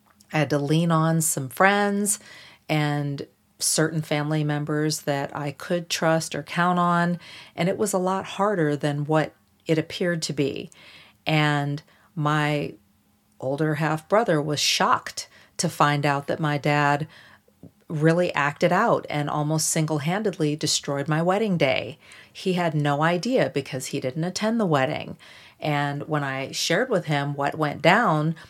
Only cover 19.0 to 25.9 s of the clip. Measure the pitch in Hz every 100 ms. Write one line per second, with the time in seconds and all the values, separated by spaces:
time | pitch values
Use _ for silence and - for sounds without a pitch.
19 | - 147 147 151 147 160 - 170 156 151
20 | 147 196 208 175 151 151 156 - - 139
21 | 143 156 170 202 220 170 139 - - -
22 | - - - - 185 175 170 151 147 143
23 | 165 175 226 254 135 143 - 135 - 131
24 | 131 160 175 180 220 226 190 143 131 147
25 | - 165 - - - - 151 143 143